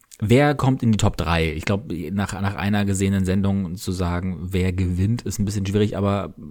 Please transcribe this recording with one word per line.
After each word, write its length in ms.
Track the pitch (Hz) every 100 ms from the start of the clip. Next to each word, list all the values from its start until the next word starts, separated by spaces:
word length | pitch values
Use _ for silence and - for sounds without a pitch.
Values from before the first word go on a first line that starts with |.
| _ -
Wer 360 | 104 123 147
kommt 280 | 139 135 131
in 100 | 113
die 60 | 107
Top 200 | 101 -
drei? 340 | 80 85 80
Ich 140 | 78 -
glaub, 260 | 101 156 85 80
nach, 300 | 98 98 95
nach 140 | 101
einer 320 | 98 101 104 98
gesehenen 400 | 95 98 98 92
Sendung 500 | 98 98 98 90 92
zu 160 | -
sagen, 460 | 90 87 87 92 87
wer 320 | 90 95 92
gewinnt, 480 | 90 90 90 101 120
ist 160 | 113 -
ein 60 |
bisschen 220 | 95 101 95
schwierig, 280 | 104 104
aber 380 | 95 143 101 90 - -